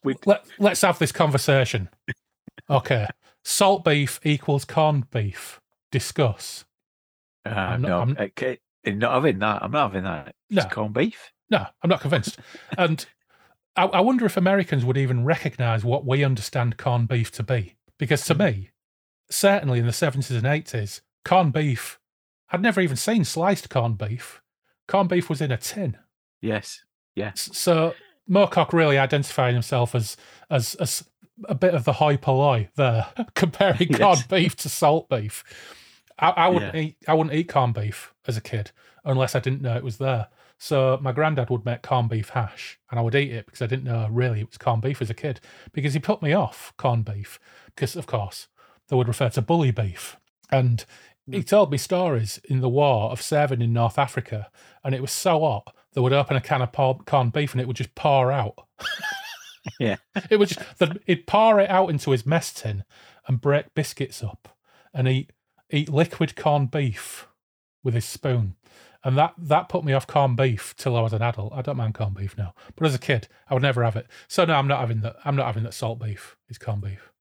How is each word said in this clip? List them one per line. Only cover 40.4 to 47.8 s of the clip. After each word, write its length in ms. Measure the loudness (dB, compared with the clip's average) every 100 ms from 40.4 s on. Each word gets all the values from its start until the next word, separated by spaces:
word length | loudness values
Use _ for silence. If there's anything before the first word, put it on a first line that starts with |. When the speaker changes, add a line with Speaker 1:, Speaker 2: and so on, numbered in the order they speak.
| _ _
Speaker 2:
So 400 | -2 2 2 2
my 100 | 0
granddad 380 | 0 0 0 -2
would 160 | -2 -2
make 160 | -6
corned 280 | -2 0 0
beef 200 | -2 -4
hash, 500 | -4 -6 -8 -18 -20 _
and 100 | -2
I 40 |
would 100 | 0
eat 180 | 0 -2
it 140 | -6 -12
because 160 | -8
I 60 | -4
didn't 160 | -2
know 240 | -2 -2 -2
really 300 | 0 0 -2
it 80 | -6
was 100 | -4
corned 240 | -2 0
beef 180 | -2 -4
as 80 | -6
a 40 |
kid, 280 | -6 -6 -8 -12 -20 -12
because 200 | -4 -2
he 60 | -2
put 220 | -2 -2
me 80 | 2
off 400 | 0 0 -6 -20 -4
corned 260 | 0 0 -2
beef, 340 | -8 -12 -18 _ -20 -20
'cause, 200 | -6